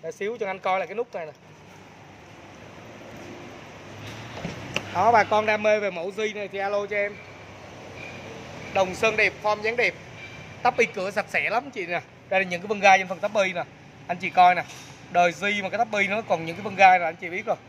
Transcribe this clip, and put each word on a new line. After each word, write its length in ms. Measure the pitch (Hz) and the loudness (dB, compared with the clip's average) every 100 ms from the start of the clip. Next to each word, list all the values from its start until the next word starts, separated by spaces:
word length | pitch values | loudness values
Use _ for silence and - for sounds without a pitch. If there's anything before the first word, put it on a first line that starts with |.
để 80 | 160 | -10
xíu 260 | - 208 233 | -6 -6 -4
cho 80 | 202 | -6
anh 120 | 190 | -4
coi 200 | 190 190 | -2 0
lại 80 | 170 | -2
cái 80 | 202 | -6
nút 200 | 247 190 | -6 -8
này 100 | 156 | -10
nè. 60 | 135 - - - - - - - - - - - - - - - - - - - - - - - - - - - - - - 170 - - - - | -14 -20 -20 -20 -20 -20 -20 -20 -20 -20 -20 -20 -20 -20 -20 -18 -18 -18 -16 -16 -14 -16 -16 -18 -18 -16 -16 -14 -14 -14 -10 -10 -10 -6 -6 -4
Đó, 180 | 170 208 | 2 6
bà 120 | 233 | 8
con 220 | 196 214 214 | 6 2 4
đam 180 | 214 | 2
mê 160 | 214 214 | 4 4
về 120 | 202 | 2
mẫu 200 | 180 175 | -4 -8
Di 220 | 196 214 | -4 -4
này 140 | 208 196 | -4 -8
thì 120 | 196 | -4
alo 260 | 196 202 202 | -2 -2 -2
cho 100 | 208 | -2
em. 200 | 202 202 - - - - - - - - - - - - - - - | -2 -6 -18 -18 -18 -18 -18 -18 -16 -14 -14 -14 -14 -14 -14 -14 -4
Đồng 220 | 196 185 180 | 0 0 2
sơn 220 | 220 214 | 0 4
đẹp, 160 | 202 - | 0 0
form 180 | 208 208 | -2 0
dáng 140 | 214 240 | -2 0
đẹp. 180 | 196 - - - - - - - | 0 -2 -18 -18 -16 -16 -18 -2
Tắp 140 | 247 247 | -2 2
bi 80 | 226 | 0
cửa 260 | 202 185 | 0 -4
sạch 140 | 202 - | -4 -2
sẽ 200 | 175 147 | -2 0
lắm 220 | 220 277 | -2 -4
chị 140 | 226 170 | -10 -6
nè. 160 | 170 - - - | -6 -6 -20 -2
Đây 100 | 190 | 0
là 100 | 190 | 0
những 120 | 175 | -4
cái 60 | 202 | -4
vân 120 | 208 | 4
gai 180 | 196 190 | 6 6
trên 100 | 185 | 4
phần 120 | 180 | -4
tắp 120 | 202 | -2
bi 200 | 214 190 | 2 0
nè. 100 | 175 147 - - - - | 0 -8 -12 -20 -20 -10
Anh 100 | 180 | -6
chị 120 | 185 | 0
coi 260 | 175 180 180 | 8 8 8
nè. 80 | 143 - - - - | -2 -12 -18 -20 0
Đời 200 | 175 175 | 4 4
Di 300 | 160 202 208 | 2 -2 -2
mà 80 | 190 | -2
cái 80 | 202 | 0
tắp 100 | 233 | 0
bi 160 | 208 196 | 2 0
nó 140 | 208 | 0
còn 240 | - 175 165 | 0 -2 -2
những 100 | 170 | -6
cái 80 | |
vân 120 | 208 190 | -8 8
gai 240 | 190 185 | 8 8
là 80 | 165 | 4
anh 80 | 170 | -4
chị 140 | 175 | -8
biết 160 | 185 220 | -6 -4
rồi. 120 | 175 | -6